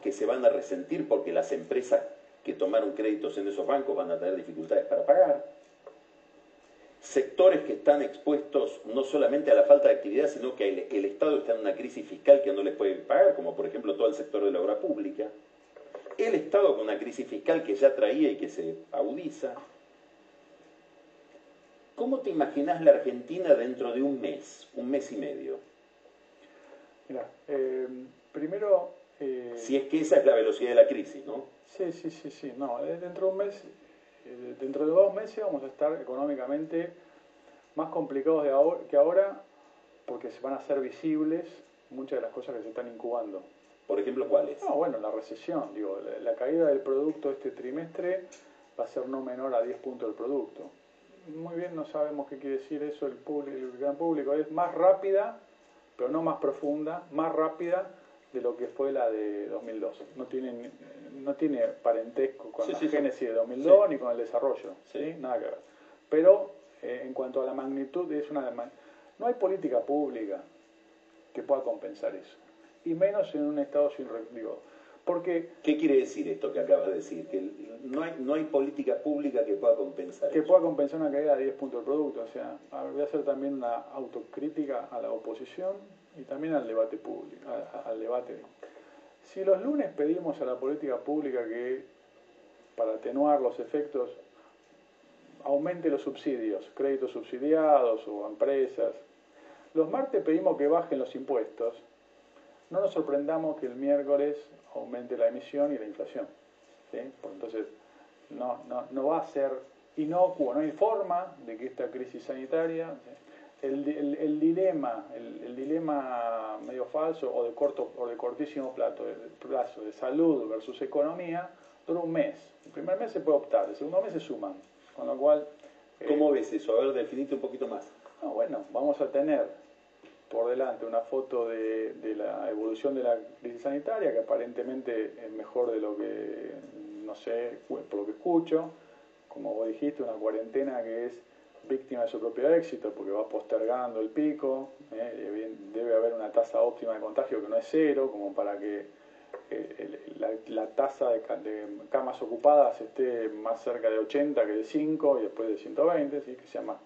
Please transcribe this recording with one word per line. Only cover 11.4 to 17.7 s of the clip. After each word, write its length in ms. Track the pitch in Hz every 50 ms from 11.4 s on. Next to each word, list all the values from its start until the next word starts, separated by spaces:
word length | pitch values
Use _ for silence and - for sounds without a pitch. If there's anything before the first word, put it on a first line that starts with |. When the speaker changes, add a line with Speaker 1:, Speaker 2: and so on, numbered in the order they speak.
| - 113 113
Speaker 1:
en 60 | 113
una 140 | 110 98 95
crisis 320 | 113 127 127 - - -
fiscal 360 | - - - - 139 143 139
que 100 | - -
no 100 | - -
les 140 | - - -
puede 200 | - 104 98 95
pagar, 380 | - - - - - - - -
como 220 | 131 127 - -
por 80 | - -
ejemplo 320 | - - 127 113 101 -
todo 120 | 101 113 151
el 60 | -
sector 300 | - - - - 104 101
de 60 | 98
la 100 | - -
obra 180 | 92 107 - -
pública. 500 | - 175 143 - - - - - 110 - - - - _ _ _ _ _ - - - - - - - - - -
El 160 | 220 233 -
Estado 400 | 156 - - - 202 196 170 -
con 60 | 113
una 160 | 110 107 101 104
crisis 280 | - - - - 123
fiscal 360 | - - - - - 165 160 -
que 100 | -